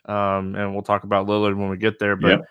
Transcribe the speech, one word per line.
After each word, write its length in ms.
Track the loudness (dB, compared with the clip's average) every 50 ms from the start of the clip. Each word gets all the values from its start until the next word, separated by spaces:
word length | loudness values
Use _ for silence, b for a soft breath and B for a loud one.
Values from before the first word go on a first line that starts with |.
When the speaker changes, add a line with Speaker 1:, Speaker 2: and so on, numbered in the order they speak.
| -10
Speaker 1:
Um, 480 | -6 -2 -2 0 0 0 -2 -2 -4 -6
and 180 | -6 -6 -6
we'll 100 | -6 -4
talk 220 | -2 -2 -2 -2 0
about 220 | 0 0 0 2
Lillard 320 | 2 0 2 2 0 0 0
when 100 | -2 -4
we 80 | -2
get 220 | -2 -2 -2 0 0
there. 180 | 0 0 0
But, 140 | 2 4 4
Speaker 2:
Yep. 140 | 4 2 0 b